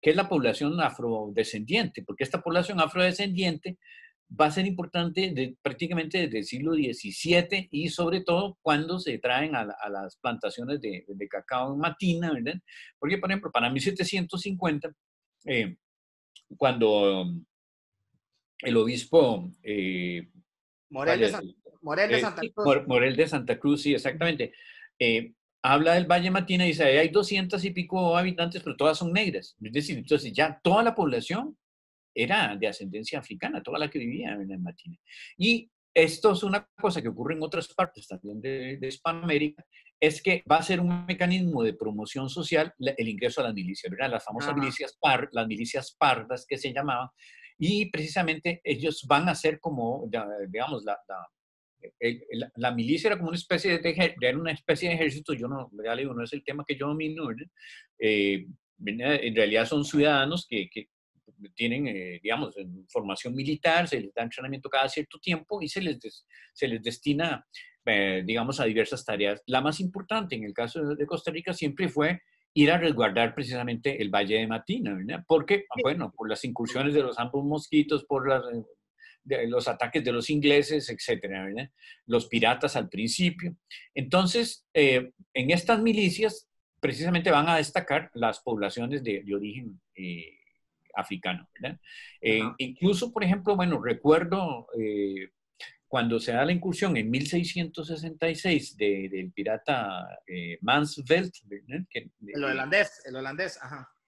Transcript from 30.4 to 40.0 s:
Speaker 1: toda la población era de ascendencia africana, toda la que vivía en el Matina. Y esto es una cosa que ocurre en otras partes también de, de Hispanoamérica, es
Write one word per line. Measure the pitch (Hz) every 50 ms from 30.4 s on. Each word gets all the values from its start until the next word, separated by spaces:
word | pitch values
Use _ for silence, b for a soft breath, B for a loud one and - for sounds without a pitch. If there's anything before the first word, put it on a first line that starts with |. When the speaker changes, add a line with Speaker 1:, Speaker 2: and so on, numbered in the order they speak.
| 147 156 151 -
Speaker 1:
toda | _ 175 185 214 233
la | 233 226
población | 220 185 147 123 117 117 - 180 214 262 302 - _ _ _ _ _ _ _ _ _ _ _ _
era | - 135 123 196 214 180 110 104
de | 98 101
ascendencia | 104 98 - 101 98 92 107 113 - - 143
africana, | 131 - 110 90 - 254 311 - -
toda | - 165 156
la | 151 147
que | 151 151
vivía | 120 120 127 180 247 - 104
en | 104 98 95
el | 95 -
Matina. | 90 - - _ - - 170 _ _ B B B B B B B
Y | 180 220 233 226 226 _ _ _ _ _ _
esto | 170 165 160 165 - - 220 196
es | - -
una | 196 190 208 - _ _
cosa | - - 202 175 165
que | 117 113
ocurre | 98 90 117 147 160
en | 156 156
otras | 156 - 170 165 -
partes | - - 185 175 _ - -
también | - 196 185 190 202 - 107
de, | 101 131 135 135 127 127 135
de | 135 131 131
Hispanoamérica, | 135 - _ 160 165 165 170 175 151 147 151 151 151 - - b b b b b b
es | _